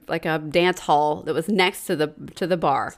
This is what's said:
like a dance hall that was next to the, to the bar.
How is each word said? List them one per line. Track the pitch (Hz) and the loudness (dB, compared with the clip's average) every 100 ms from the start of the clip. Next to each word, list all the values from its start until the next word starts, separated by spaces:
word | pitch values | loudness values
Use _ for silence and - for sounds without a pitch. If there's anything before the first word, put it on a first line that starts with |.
| - | -6
like | 165 165 | -6 -2
a | 156 | -4
dance | 151 170 180 180 | 0 2 2 2
hall | - 147 151 170 | 2 4 4 0
that | 156 160 | -4 -2
was | 165 | 0
next | 202 185 - - | 2 2 0 -4
to | 156 | -2
the, | 151 - 143 - | -2 -4 -14 -6
to | 160 | -2
the | 175 | 0
bar. | 160 131 101 | 2 0 -2